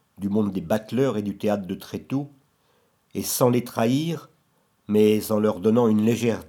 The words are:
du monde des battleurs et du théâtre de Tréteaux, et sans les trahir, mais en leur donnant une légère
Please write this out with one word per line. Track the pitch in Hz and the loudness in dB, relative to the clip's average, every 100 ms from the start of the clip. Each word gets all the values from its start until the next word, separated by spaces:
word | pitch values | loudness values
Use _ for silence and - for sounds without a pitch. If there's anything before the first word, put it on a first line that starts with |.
| _ - | _ -8
du | 98 | -2
monde | 107 101 | 0 0
des | 92 | -2
battleurs | 82 110 - 117 135 107 | -2 -2 -2 -2 0 -2
et | |
du | 101 98 | -4 -4
théâtre | 107 101 92 | -2 -2 -4
de | |
Tréteaux, | 95 - 107 - 135 139 - _ _ _ _ _ _ _ | -10 -10 -12 -6 -6 -6 -14 _ _ _ _ _ _ _
et | 98 | -8
sans | - - 123 | -6 2 2
les | 123 | 2
trahir, | 123 117 117 139 165 151 - _ _ _ _ _ - | -2 0 0 0 -2 -6 -10 _ _ _ _ _ 0
mais | 107 107 107 98 | 4 4 4 0
en | 107 | 0
leur | 107 90 | 0 0
donnant | 107 120 113 | 2 4 4
une | 107 110 | 4 2
légère | 120 120 95 | 2 0 -2